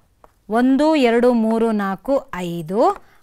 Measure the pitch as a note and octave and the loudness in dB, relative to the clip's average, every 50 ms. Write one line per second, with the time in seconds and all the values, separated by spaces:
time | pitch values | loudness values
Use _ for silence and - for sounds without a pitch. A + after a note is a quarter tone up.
0 | _ _ _ _ - _ _ _ _ - G3+ A#3 B3 C4 C4+ C4 D4 D#4 D#4+ D4+ | _ _ _ _ -20 _ _ _ _ -4 -2 0 2 2 2 2 2 2 2 4
1 | B3+ A#3 A3+ A#3+ A#3+ B3 B3 A#3 A3 A3 A3+ A3+ A3+ A#3 A3 G#3 G3+ G3 G3 - | 2 2 2 2 2 2 2 2 0 0 0 0 0 0 0 -2 -4 -4 -6 -8
2 | - - C#4 C4+ - - - F3+ F3+ F3 E3+ E3+ D#3+ D3+ F#3 G#3+ C#4 F#4 G4+ - | -4 -4 -4 -4 -4 -6 -8 -8 -6 -6 -6 -8 -8 -6 -2 0 0 0 0 -2
3 | - - _ - | -10 -20 _ -20